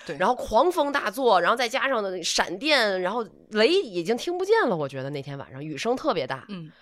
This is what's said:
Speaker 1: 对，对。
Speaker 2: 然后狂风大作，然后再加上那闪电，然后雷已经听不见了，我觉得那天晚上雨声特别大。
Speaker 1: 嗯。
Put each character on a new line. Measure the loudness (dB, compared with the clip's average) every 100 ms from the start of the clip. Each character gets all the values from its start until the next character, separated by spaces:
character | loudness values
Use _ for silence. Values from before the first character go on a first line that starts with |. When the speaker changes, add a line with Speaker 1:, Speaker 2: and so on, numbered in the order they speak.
| -10
Speaker 1:
对， | -2
对。 |
Speaker 2:
然 | 0
后 |
狂 | 0 2 4 4
风 | 2 0
大 | 0 -2
作， | 0 4 4
然 | 4
后 | 2
再 | 0
加 | 0 0
上 | 0
那 | -2 -4
闪 | -4 -2 -2 -2
电， | 2 4 4 0
然 | -2
后 | -2 -6 -12 -6
雷 | 2 4
已 | 4 0 -4
经 | -2 -2
听 | -2 -4
不 |
见 | 2 2 2
了， | 0
我 | -4
觉 | -6
得 | -8
那 | -8
天 | -10 -12
晚 | -12
上 | -12
雨 | -10 -6
声 | -2 -2
特 | 0
别 | -2 -2
大。 | -6 -10
Speaker 1:
嗯。 | -14 -14 -18